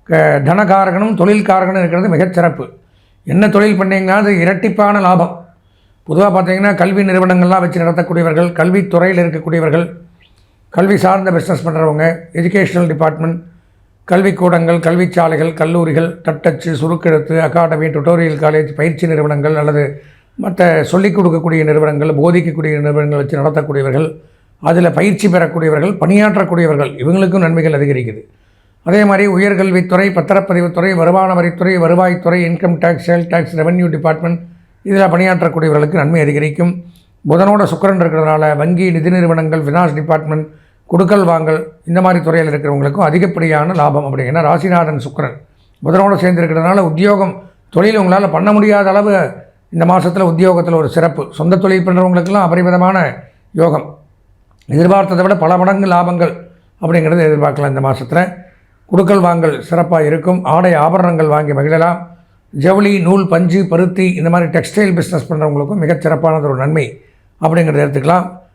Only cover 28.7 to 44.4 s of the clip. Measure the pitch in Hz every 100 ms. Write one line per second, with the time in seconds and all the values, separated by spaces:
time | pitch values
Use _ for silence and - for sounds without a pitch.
28.7 | _ - 196 208 196 202 180 202 190 190
29.7 | 180 180 180 196 180 160 196 190 175 175
30.7 | 170 185 185 165 185 190 180 170 170 180
31.7 | 185 165 170 185 180 170 180 170 170 185
32.7 | 170 170 160 - 175 170 170 160 165 156
33.7 | 180 175 151 160 156 170 170 - - _
34.7 | _ - 196 190 170 185 180 170 160 156
35.7 | 147 151 160 147 165 147 147 151 147 175
36.7 | 180 - - _ _ 143 165 196 208 196
37.7 | 165 196 190 170 160 156 156 156 147 156
38.7 | 175 185 165 160 180 170 165 156 160 143
39.7 | 156 175 147 151 156 156 156 151 - _
40.7 | _ - 170 185 208 180 165 156 156 -
41.7 | - - 170 185 175 156 160 156 147 147
42.7 | 143 143 147 165 165 185 175 165 151 156
43.7 | 180 147 143 143 131 127 156